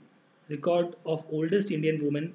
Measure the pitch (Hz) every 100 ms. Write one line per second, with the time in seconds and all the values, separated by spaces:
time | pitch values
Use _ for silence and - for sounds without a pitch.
0 | - _ _ _ - 147 175 175 175 -
1 | 165 156 - 156 160 202 - 156 156 156
2 | 147 147 165